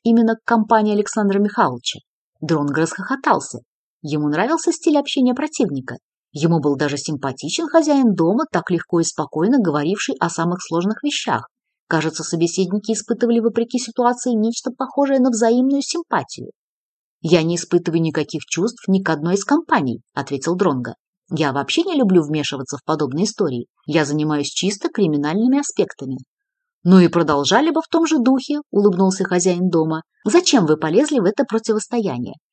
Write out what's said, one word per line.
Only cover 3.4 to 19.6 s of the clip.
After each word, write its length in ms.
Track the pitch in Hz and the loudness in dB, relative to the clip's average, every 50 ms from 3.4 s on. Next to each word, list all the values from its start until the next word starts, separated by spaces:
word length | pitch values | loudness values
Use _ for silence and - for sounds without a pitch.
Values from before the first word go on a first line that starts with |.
| - - - 113 _ _ _ _ _ _ _ _ | 0 -6 -14 -16 _ _ _ _ _ _ _ _
Ему 260 | - 147 151 151 151 147 | -8 -4 -2 0 0 0
нравился 440 | 147 165 208 269 330 320 - 349 330 | 0 0 0 0 0 0 0 -2 -2
стиль 240 | - - 339 302 285 | 0 0 2 2 2
общения 360 | 285 - - 285 254 254 247 | 0 0 0 0 2 2 0
противника. 600 | 262 302 302 - - 240 165 143 135 131 127 117 - _ _ _ _ _ _ - | 0 -4 -6 -2 -2 -2 -2 -2 -8 -8 -10 -14 -14 _ _ _ _ _ _ -8
Ему 260 | 143 151 160 170 160 | -2 0 2 2 2
был 160 | 131 147 143 | 2 0 0
даже 220 | 131 151 143 143 143 | 0 -2 -2 -2 -4
симпатичен 680 | - - 151 127 143 135 131 - - 147 - - 339 294 | -6 -8 -8 -6 -6 -8 -8 -8 -10 -6 -6 -4 -4 0
хозяин 480 | - 330 302 302 285 269 262 226 190 | 2 2 2 4 2 4 4 2 2
дома, 300 | 160 165 170 208 254 320 - | 2 2 2 2 0 -2 -2
так 200 | - 170 - - | -4 -4 -2 0
легко 280 | 175 165 - - 180 170 | -4 -4 -2 -2 0 0
и 40 | 160 | 0
спокойно 560 | - - - 147 - - 151 170 220 285 269 | 0 -2 -6 -8 -6 -2 -2 0 2 2 2
говоривший 560 | 196 - 143 147 143 165 202 - - - - - | 2 2 0 0 0 0 -2 -2 -4 -6 -4 -2
о 100 | 170 175 | -2 -4
самых 280 | - - 165 170 175 180 | -2 -2 -2 -2 -2 -4
сложных 420 | - - 160 170 180 202 220 - - | -6 -4 -4 -2 -2 -2 -4 -2 -4
вещах. 440 | 294 - - - - 131 110 - - _ _ _ _ _ _ _ - | -6 -4 -4 -4 -2 -4 -4 -4 -8 _ _ _ _ _ _ _ -2
Кажется, 360 | 165 156 151 160 156 - 156 | -2 0 0 -2 -4 -6 -8
собеседники 680 | - 175 165 170 170 - 190 190 175 190 208 - - | -6 -2 0 0 0 0 -2 -2 0 -2 -4 -2 -4
испытывали 480 | 220 214 - - 240 - 247 233 233 233 | -4 -4 -2 -4 -2 0 0 2 2 2
вопреки 380 | 220 233 220 226 233 - - 240 | 2 0 0 0 -4 -2 -4 -6
ситуации 540 | 247 226 - - 240 240 247 247 - 254 | -6 -6 -4 0 0 0 0 0 -2 -2
нечто 400 | 233 214 214 226 233 - - 269 | 0 0 0 0 -2 -4 -8 -10
похожее 480 | 247 - 262 262 - 285 285 269 269 269 | -8 -8 -10 -6 -2 -2 0 2 2 2
на 100 | 247 262 | 2 2
взаимную 540 | 233 208 233 226 233 247 254 269 277 277 262 | 2 2 2 2 4 4 2 2 0 0 -2
симпатию. 640 | - - 349 330 - - 165 123 - - - - - - _ _ _ _ _ _ _ _ _ _ _ _ _ | -4 -6 -8 -6 -4 -4 -4 -4 -6 -12 -14 -14 -16 -16 _ _ _ _ _ _ _ _ _ _ _ _ _
"Я 220 | - 160 170 165 160 | 0 2 2 2 4
не 120 | 165 175 | 2 -2
испытываю 460 | 165 - - - 175 170 175 160 165 | -2 -4 0 0 0 0 2 0 0
никаких 440 | 165 160 147 160 147 - - 147 - | 0 0 0 -2 -4 -4 -6 -10 -8
чувств 420 | - - 165 185 233 233 - - - | -6 -4 -2 -2 -2 -4 -6 -2 0
ни 140 | 190 196 | 0 0
к 80 | 190 180 | 2 0
одной 260 | 160 147 151 170 185 | -2 -2 -2 -2 -2
из 100 | 196 196 | -2 0
компаний", 560 | - 285 330 | 0 0 0